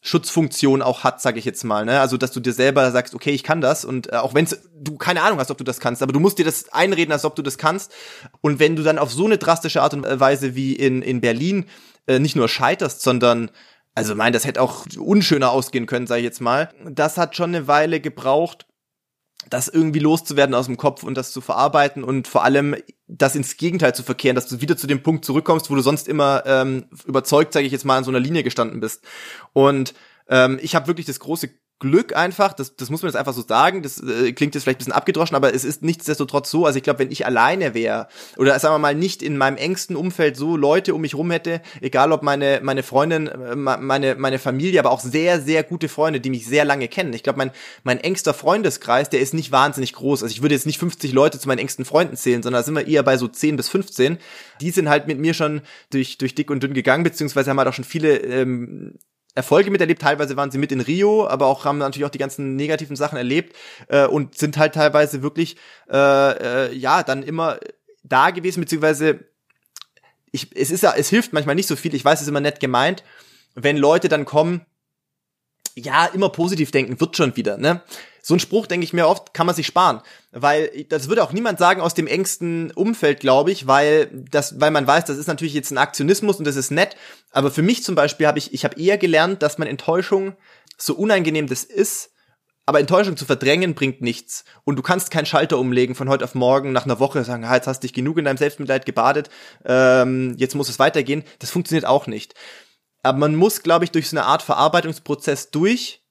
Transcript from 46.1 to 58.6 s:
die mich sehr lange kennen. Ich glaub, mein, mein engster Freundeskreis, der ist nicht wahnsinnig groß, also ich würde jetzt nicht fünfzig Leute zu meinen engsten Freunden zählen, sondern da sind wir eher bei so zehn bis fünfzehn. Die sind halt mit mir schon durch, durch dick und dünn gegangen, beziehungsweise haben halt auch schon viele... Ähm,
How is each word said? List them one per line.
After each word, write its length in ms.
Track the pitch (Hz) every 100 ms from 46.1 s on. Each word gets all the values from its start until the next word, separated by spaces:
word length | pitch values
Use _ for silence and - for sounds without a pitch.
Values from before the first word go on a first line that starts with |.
| 151
die 80 | 127
mich 160 | 127 110
sehr 180 | 143
lange 240 | 147 139 120
kennen. 240 | - 175
Ich 120 | 117
glaub, 120 | - 131
mein, 160 | 131 - - -
mein 160 | - 127
engster 340 | 170 185 -
Freundeskreis, 760 | 139 147 202 196 - - 120 143
der 100 | 135
ist 140 | 135
nicht 180 | 160 127
wahnsinnig 400 | 135 190 139 131
groß, 320 | - 131 139
also 80 | 113
ich 100 | 110
würde 140 | 147 143
jetzt 100 | 151
nicht 140 | 147
fünfzig 320 | 170 - 143
Leute 280 | 131 147 139
zu 100 | 135
meinen 100 | 131
engsten 240 | 131 -
Freunden 320 | 127 151 170 127
zählen, 260 | - 120
sondern 200 | 120 123
da 20 |
sind 120 | 120 151
wir 120 | -
eher 160 | 151
bei 140 | 135 135
so 100 | 120
zehn 300 | - 151 147
bis 100 | -
fünfzehn. 500 | 190 190 - 131 170 - - - -
Die 100 | 160
sind 160 | 180 156
halt 200 | 147 151
mit 120 | 139
mir 140 | 160
schon 260 | 165 156 151 147 - _
durch, 280 | 135 131 -
durch 160 | 131 -
dick 140 | 143
und 140 | 143
dünn 100 | 135
gegangen, 300 | 135 127 131
beziehungsweise 460 | 170 - 147 143 135
haben 80 | 135
halt 100 | 131
auch 60 |
schon 100 | 131
viele... 320 | 127 165 156 139
Ähm, 840 | - 127 127 123